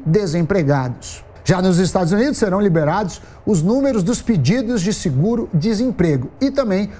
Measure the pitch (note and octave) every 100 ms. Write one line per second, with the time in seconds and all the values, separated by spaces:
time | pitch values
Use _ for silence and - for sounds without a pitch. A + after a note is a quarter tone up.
0 | D#3 G3 F#3+ E3+ D#3+ G3 C#3+ C#3+ B2+ A#2+
1 | - - - - - F#3 F#3 F3 F#3+ F#3+
2 | E3 G3+ C#4 - G#3+ F#3+ G#3 E3 D3+ F#3
3 | F3+ - - - - F#3 E3+ B3+ C#4 A#3
4 | F3 A#3+ - G3+ B2+ A#3+ A3+ A#3+ F3+ -
5 | F3+ C3 G3 A#3 - D#3+ G3+ G#3 B3+ F#3
6 | E3+ C#3 - - C4+ C#4 A#3+ F#3+ G3+ -